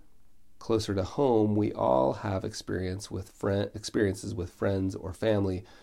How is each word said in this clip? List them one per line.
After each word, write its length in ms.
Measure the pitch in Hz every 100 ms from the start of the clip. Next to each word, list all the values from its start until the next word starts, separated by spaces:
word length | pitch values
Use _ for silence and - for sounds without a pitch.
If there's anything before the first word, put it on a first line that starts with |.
| - - - - - -
closer 340 | - 113 107
to 100 | 98
home, 520 | 90 - 143 113 107 104
we 180 | 107
all 400 | - 110 127 131
have 320 | 110 107 95 110
experience 640 | 113 - 98 92 95 -
with 200 | 101 92
fri-, 420 | - 110 98 104
experiences 640 | 107 - 120 101 101 104 104
with 160 | 90
friends 440 | - 101 98 95 92
or 180 | 92
family 500 | 92 110 107 98 90 - -